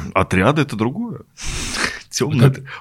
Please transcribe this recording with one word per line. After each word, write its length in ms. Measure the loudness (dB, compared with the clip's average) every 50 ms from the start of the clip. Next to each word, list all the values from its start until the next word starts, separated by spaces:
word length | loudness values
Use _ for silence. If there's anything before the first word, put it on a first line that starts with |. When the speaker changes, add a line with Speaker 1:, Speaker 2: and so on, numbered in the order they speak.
Speaker 1:
<clears throat> 140 | -6 -2 0
отряды — 460 | 0 0 2 2 4 4 4 4 2
это 140 | 0 0 -2
другое. 460 | -2 -2 -2 -2 -4 -6 -8 -8 -12 -14 _ _ -10 -6 -6 -4 -4 -6
<laughs> 440 | -6 -4 -4 -4 -4 -4 -8 -12 -8
Тёмная. 400 | -4 -2 -2 0 4 6 6 6
Speaker 2:
Как? 140 | 4 2 -6 -14 -12 -2